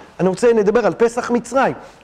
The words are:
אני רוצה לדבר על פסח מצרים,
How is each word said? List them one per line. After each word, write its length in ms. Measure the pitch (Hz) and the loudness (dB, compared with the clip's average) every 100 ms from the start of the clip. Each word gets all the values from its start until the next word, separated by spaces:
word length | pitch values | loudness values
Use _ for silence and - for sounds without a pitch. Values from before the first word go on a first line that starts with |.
| - - | -18 -2
אני 80 | 180 | -2
רוצה 240 | 175 240 | 2 2
לדבר 340 | 226 202 226 202 | 4 2 2 0
על 80 | |
פסח 360 | 160 233 240 - | 0 0 -2 -2
מצרים, 440 | 240 - 262 214 131 - - | -4 -2 -2 -2 -4 -14 -16